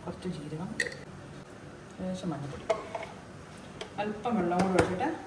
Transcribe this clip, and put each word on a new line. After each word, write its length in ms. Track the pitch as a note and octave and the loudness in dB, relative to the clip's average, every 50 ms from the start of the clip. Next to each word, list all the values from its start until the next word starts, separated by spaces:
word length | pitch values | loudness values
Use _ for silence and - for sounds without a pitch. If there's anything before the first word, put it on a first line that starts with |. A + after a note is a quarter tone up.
| - | -4
കുറച്ച് 260 | F3+ E3+ - - F#3 E3 D3+ | -6 -6 -4 -2 -2 -2 -2
ജീരകം, 320 | D3 D3+ D3+ D#3 F3 G#3 - - - - - - - - - - - - - - - - - - - - - - - - - - | -2 -4 -2 -2 -2 -2 0 -2 -2 -2 -2 -8 -12 -12 -12 -12 -12 -12 -12 -12 -12 -12 -14 -14 -12 -14 -14 -14 -14 -14 -8 -4
ലേശം 300 | F#3 F#3 F#3 F3+ - F3+ D3+ | -4 -4 -2 -2 -2 -2 -2
മഞ്ഞൾപ്പൊടി, 320 | C#3 C#3 C3+ - - - - G#3+ - - - - - - - - - - - - - - - - - - - - - - - - - | -2 -4 -6 -6 -8 2 2 2 2 2 -6 -6 -6 -6 -6 -8 -12 -12 -12 -12 -12 -12 -12 -12 -12 -12 -12 -10 -10 -10 -8 -2 0
അല്പം 320 | G3+ G#3+ G#3 - - B3 A#3 F#3+ | 0 0 0 0 0 2 4 4
വെള്ളം 180 | F3+ E3+ F3 F3+ F#3+ | 6 6 6 6 6
കൂടി 120 | F#3+ F#3 F3+ | 8 8 8
ഒഴിച്ചിട്ട് 280 | - - F3+ F3+ - D#4+ E4 - - | 8 8 4 2 2 0 0 -2 -6